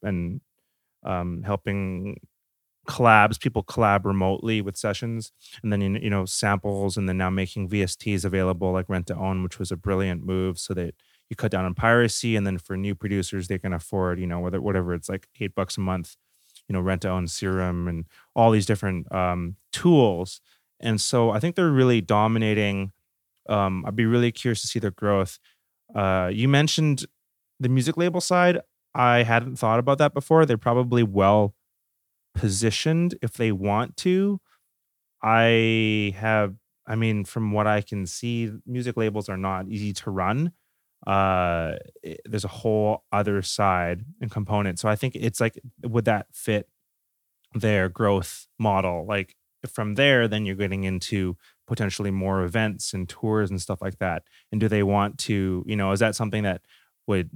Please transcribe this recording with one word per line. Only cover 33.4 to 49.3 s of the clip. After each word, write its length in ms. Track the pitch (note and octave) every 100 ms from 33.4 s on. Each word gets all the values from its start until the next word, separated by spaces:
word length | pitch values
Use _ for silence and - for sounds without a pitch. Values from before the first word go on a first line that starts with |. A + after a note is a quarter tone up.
| A2+
want 440 | F#2+ G2+ G#2+ B2 -
to. 420 | F3+ F#3 G3+ G3 - _ _ _ _ _ _ _
I 920 | A2 A2+ A#2 A2+ A2+ A2+ A2 G#2+ G#2 F#2+
have, 380 | A2 A2 G2+ G2 _ _ -
I 80 |
mean, 300 | A2 A2+ G#2
from 280 | F#2+ A#2 G#2+
what 140 | G#2 G#2+
I 140 | G#2
can 260 | - G#2 F2+
see, 440 | - A#2+ A#2 A2+ A2 -
music 300 | B2 A#2+ A#2
labels 320 | A2 G#2+ G2
are 80 | F#2+
not 320 | F#2+ F#2 F#2+
easy 240 | G#2 G#2
to 160 | F#2 G#2+
run. 420 | F#2+ F#2 B2 E3+ - _ _ _ _ G2
Uh, 720 | G2 F#2+ F#2 F2 E2+ D#2+ - - -
i-, 120 | D#2 -
there's 200 | - A#2
a 40 | F#2+
whole 560 | - A2+ G#2+ G#2 - -
other 300 | G#2 G#2 G2+
side 640 | F#2 - G2 F2+ F2 F2 B2+ -
and 100 | A#2+
component. 480 | G#2+ G2 G#2 G2 F2
So 100 | A2
I 80 | G#2+
think 180 | C3
it's 260 | - A2 -
like, 180 | A2+ - B2 -
would 220 | A#2+ A#2 A2
that 200 | G#2 -
fit 360 | - - G#2 - _ _ _ _ _ _ _ _
their 340 | A2 A2 G#2 F#2
growth 580 | F2 G#2+ F#2+ - - - -
model? 460 | G#2+ G2 F#2 F2 F#2
Like, 300 | G2+ F#2